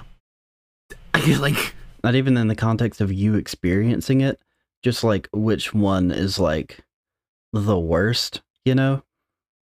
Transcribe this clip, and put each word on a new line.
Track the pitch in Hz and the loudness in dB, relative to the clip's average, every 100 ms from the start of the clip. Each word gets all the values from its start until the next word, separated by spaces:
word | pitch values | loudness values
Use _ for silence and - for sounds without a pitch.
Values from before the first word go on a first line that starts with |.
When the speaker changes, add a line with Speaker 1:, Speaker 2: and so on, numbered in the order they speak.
| - - _ _ _ | -20 -20 _ _ _
Speaker 1:
<laughs> | _ _ _ - - - | _ _ _ -20 -20 -4
I | 160 | -2
get, | 151 139 | 2 2
like | 143 147 - - - - | 0 -2 -4 -10 -20 -6
Speaker 2:
Not | 120 127 | 0 0
even | 131 123 | 2 0
in | 110 | 0
the | 107 | 0
context | 113 110 117 - | 0 0 0 -2
of | 101 | -2
you | 95 104 104 | 0 2 0
experiencing | - - 90 95 117 - - 135 | -2 -4 -2 0 2 0 0 2
it, | 135 - _ _ _ _ | 2 -2 _ _ _ _
just, | 123 117 | -4 0
like, | 113 98 - | 0 0 -2
which | 107 110 104 - | -2 0 0 -2
one | 107 98 95 90 | 0 2 2 2
is, | - 95 95 | 0 -2 0
like, | 82 78 - - - _ _ _ _ _ _ | 0 0 -4 -12 -20 _ _ _ _ _ _
the | 107 101 95 | -2 0 0
worst, | 82 82 107 120 - - _ _ 131 | 2 2 0 0 -4 -10 _ _ 0
you | 131 | 2
know? | 135 135 - _ _ _ _ _ _ | 2 -2 -6 _ _ _ _ _ _